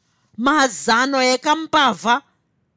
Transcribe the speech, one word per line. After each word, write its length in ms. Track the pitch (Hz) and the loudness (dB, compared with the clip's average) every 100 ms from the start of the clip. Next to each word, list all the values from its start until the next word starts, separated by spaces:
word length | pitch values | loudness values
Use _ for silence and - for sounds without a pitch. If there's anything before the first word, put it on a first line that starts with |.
| _ _ _ - | _ _ _ -4
"Mazano 880 | 254 302 262 - - 226 269 269 | 0 2 0 -2 -2 0 0 0
ekambavha," 1000 | 254 254 302 311 311 311 269 185 214 254 _ _ _ _ _ | 0 0 0 -2 0 0 0 0 -2 -2 _ _ _ _ _